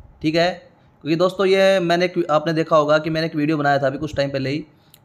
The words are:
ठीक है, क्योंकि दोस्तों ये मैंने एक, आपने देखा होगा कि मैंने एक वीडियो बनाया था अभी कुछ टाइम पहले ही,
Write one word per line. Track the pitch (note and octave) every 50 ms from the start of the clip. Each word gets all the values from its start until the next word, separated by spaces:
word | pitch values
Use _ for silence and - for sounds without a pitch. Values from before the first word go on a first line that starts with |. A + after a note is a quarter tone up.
| - - - - -
ठीक | D3+ D#3
है, | E3 E3 F3+ F#3 - - - _ _ _ _ _ _ -
क्योंकि | C#3+ E3
दोस्तों | D#3+ F3 F#3 F3+ F#3 G3+
ये | F#3+ F#3+ G3 F#3+ F#3+ F#3+ F#3+
मैंने | F3+ E3+ E3+ E3+ F3+
एक, | F3 F3 F3 E3+ -
आपने | D3+ D3+ D3+ E3+ E3
देखा | D#3 D#3+ D#3 E3+
होगा | D#3 D3 C#3+ D3+ D#3
कि | D#3 E3
मैंने | D#3+ D#3+ D#3+
एक | E3 D#3+
वीडियो | D#3 D3 D3 D#3+
बनाया | D3+ C#3+ C#3+ C#3+ C#3
था | C#3
अभी | C3+ C3+ D3
कुछ | D#3 D3+ -
टाइम | - C#3 C#3
पहले | C#3 C3+ C3 C3
ही, | C#3 D#3 - - _ _ _ _ - _ _